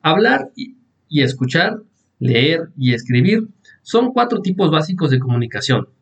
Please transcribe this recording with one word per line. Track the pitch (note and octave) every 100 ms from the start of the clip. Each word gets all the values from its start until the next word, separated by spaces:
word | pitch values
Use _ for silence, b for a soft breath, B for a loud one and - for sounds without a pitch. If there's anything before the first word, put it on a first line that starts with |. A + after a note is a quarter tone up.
Hablar | D#3 E3+ A3 - - -
y, | - - _ _ _
y | D3+
escuchar, | B2 - B2+ E3 G3 A3 - _ _ _
leer | B2+ A#2 C#3 E3 D#3+ -
y | B2+
escribir | A#2 B2 B2 E3 A3+ A3 - b b
son | - A3+ B3
cuatro | B3 A#3+ A3
tipos | F#3 F#3 F3+
básicos | D#3 D#3 F3+ D#3
de | C3
comunicación. | C3 B2 A#2 G#2 - A#2+ - _